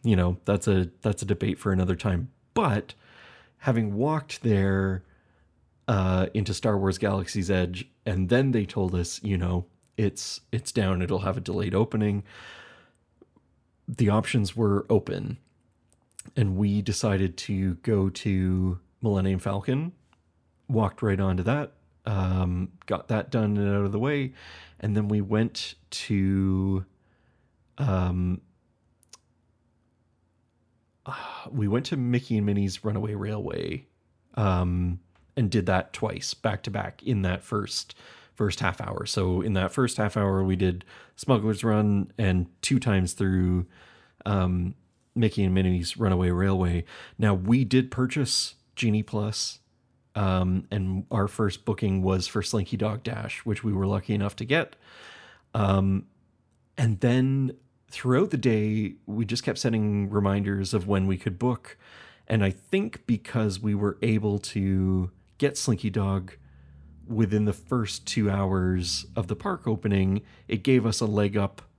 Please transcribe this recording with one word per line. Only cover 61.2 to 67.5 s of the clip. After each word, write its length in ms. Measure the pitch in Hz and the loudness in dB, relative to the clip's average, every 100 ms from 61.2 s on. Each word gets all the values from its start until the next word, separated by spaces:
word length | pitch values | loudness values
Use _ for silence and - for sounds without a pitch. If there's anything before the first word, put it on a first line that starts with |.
| - 90 | -4 -2
book. 380 | 123 120 - - - - - - _ | -2 -2 -8 -20 -20 -20 -20 -20 _
And 160 | 110 | 2
I 80 | 98 | 2
think 560 | 92 - 190 220 - - | -2 -2 -2 -2 -8 -2
because 520 | 110 - 120 107 95 | -2 0 -2 0 -2
we 140 | 107 | -2
were 240 | 101 101 - | 0 0 0
able 340 | - 110 104 101 | 0 2 0 -2
to 720 | - 101 95 95 95 92 90 - _ _ | -4 -2 0 2 2 0 -2 -8 _ _
get 180 | 143 143 | -2 0
Slinky 320 | - 107 107 | -2 0 0
Dog 440 | 101 98 95 92 - - - - - - - - | -2 0 -2 -4 -16 -20 -20 -20 -20 -20 -20 -8
within 380 | 110 107 104 | 0 2 2
the 80 | 104 | 0